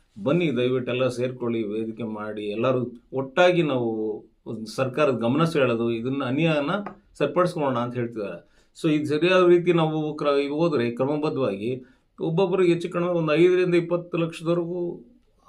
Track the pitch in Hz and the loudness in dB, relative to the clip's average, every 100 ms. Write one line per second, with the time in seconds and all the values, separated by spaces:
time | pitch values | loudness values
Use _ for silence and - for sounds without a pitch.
0 | _ - 117 170 165 120 123 127 123 123 | _ -6 0 2 2 0 0 0 -2 -2
1 | 131 117 127 127 120 113 101 110 113 110 | -2 0 -4 -4 -4 -2 -4 -4 -6 -8
2 | 110 107 107 104 104 107 127 127 120 - | -8 -8 -8 -8 -6 -2 0 0 -2 -8
3 | _ 131 131 180 180 170 151 127 113 110 | _ -8 -2 2 4 4 2 0 -2 -2
4 | 110 104 - _ - 110 110 - 127 151 | -4 -6 -12 _ -14 -12 -8 -4 -2 2
5 | 143 113 117 143 165 147 127 113 117 113 | 2 2 0 2 2 2 2 2 0 -2
6 | 123 139 127 139 165 147 143 202 202 - | -4 -4 -2 0 2 2 0 -2 -6 -14
7 | _ - 143 175 175 165 139 123 123 123 | _ -2 0 2 0 0 -2 -2 -2 -4
8 | 117 110 98 85 - _ _ - 165 151 | -4 -4 -8 -8 -16 _ _ -4 0 0
9 | 131 151 175 185 175 175 170 170 156 156 | 0 0 4 6 6 6 6 2 2 0
10 | 151 147 147 143 143 143 170 135 120 120 | -4 -2 0 2 0 0 0 2 0 0
11 | 135 151 151 135 117 98 113 127 - _ | -2 0 -2 0 -2 -2 -4 -6 -10 _
12 | _ - 165 165 190 185 175 170 170 175 | _ -8 -2 0 0 2 2 2 -2 -4
13 | 175 170 160 151 180 180 180 170 165 175 | -2 0 2 4 4 4 2 2 2 -2
14 | - 165 165 - 160 170 170 175 175 - | -2 -4 -4 -4 -2 -2 -2 -4 -6 -8
15 | - _ _ _ | -16 _ _ _